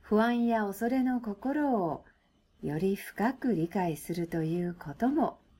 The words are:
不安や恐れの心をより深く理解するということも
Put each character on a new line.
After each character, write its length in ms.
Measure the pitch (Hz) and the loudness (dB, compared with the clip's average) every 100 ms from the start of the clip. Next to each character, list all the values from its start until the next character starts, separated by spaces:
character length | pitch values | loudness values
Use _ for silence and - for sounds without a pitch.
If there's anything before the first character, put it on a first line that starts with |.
不 220 | - 208 | 2 4
安 240 | 226 240 233 | 4 2 2
や 180 | 226 | 2
恐 240 | 208 196 233 | 0 -2 0
れ 140 | 262 | 2
の 180 | 254 247 | 2 0
心 560 | 233 202 254 285 294 233 | -4 -6 -2 0 2 2
を 300 | 170 135 - _ _ _ _ _ | 0 -2 -8 _ _ _ _ _
よ 140 | - 147 | -4 0
り 180 | 190 196 | 0 0
深 380 | - - 214 | -6 -2 -2
く 200 | 262 262 | 0 -2
理 140 | 180 165 | 0 0
解 260 | 202 180 147 | 0 0 -2
す 160 | - | -6
る 120 | 175 170 | -4 -2
と 160 | 165 | -2
い 220 | 160 175 | -2 -2
う 100 | 175 | -4
こ 200 | 175 151 | -6 -12
と 160 | 139 240 | -2 0
も 280 | 302 220 - _ | 2 0 -2 _